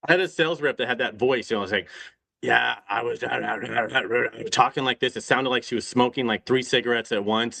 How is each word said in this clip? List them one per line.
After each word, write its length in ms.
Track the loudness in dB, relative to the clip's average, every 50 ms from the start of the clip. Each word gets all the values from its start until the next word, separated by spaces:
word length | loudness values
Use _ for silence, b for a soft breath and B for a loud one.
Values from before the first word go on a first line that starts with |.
| 2 2
I 40 |
had 80 | 2 2
a 80 | 2 -2
sales 320 | 0 0 0 0 0 0
rep 180 | 0 -2 0 0
that 100 | -2 -2
had 100 | 0 -2
that 180 | -2 -4 0
voice, 340 | 0 2 2 2 0 0 -2
you 60 | -2
know, 40 | -2
I 20 |
was 100 | 0 0
like, 160 | -2 -2 -2 B B B B B B B _ _ _ _
Yeah, 340 | 0 2 4 4 4 2 -2 -4 _ -6
I 140 | -4 -4
was, 200 | -2 -4 -4 -4
<laughs> 1300 | -4 -4 -4 -4 -2 -4 -4 -4 -6 -4 -2 -2 -2 0 -2 -2 -2 0 0 0 0 -2 -4 -8 -8 -4
talking 340 | 2 2 2 2 2 -2 0
like 160 | 0 0 0
this. 160 | 0 -2 -2
It 60 | -4
sounded 280 | 0 0 2 2 2 0
like 140 | 0 -2 -2
she 100 | -2 -4
was 100 | -4 -4
smoking, 400 | 0 4 4 4 4 4 0 0
like, 200 | 0 0 -2 _
three 160 | 0 0 0
cigarettes 500 | 2 2 0 0 2 2 0 0 0 -2
at 120 | -2 -2 0
once 360 | 2 2 2 0 -2 -4 -8